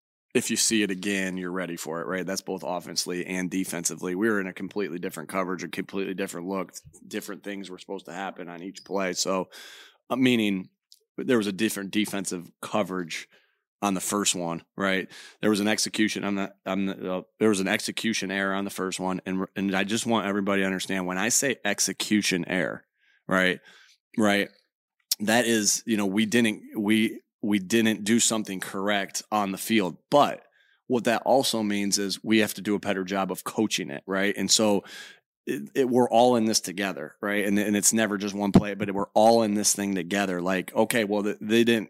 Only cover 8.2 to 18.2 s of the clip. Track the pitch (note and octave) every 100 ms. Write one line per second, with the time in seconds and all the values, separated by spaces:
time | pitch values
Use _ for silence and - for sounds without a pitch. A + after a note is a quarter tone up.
8.2 | F#2+ E2+ F2 E2+ F#2 - - G2 F#2 F2+
9.2 | - F#2+ F2 - - - - _ _ B2+
10.2 | B2+ A#2+ G#2 F#2+ F#2 _ _ _ _ -
11.2 | - A#2+ G#2 F#2+ A2 G2+ G2 G#2+ G2+ G2
12.2 | F2+ F#2 E2+ _ - G#2+ F2+ F#2 E2 -
13.2 | - _ _ _ _ _ G2+ F#2 - G2+
14.2 | F#2+ F#2+ E2+ E2 - - F#2+ F#2+ E2+ -
15.2 | - _ G#2 G2+ G#2 G#2+ G#2 - G#2 F#2+
16.2 | G2 G2 G2 - - G2 F#2+ - F#2 F#2
17.2 | - _ A2 G2 F#2+ G#2+ - - A2+ G#2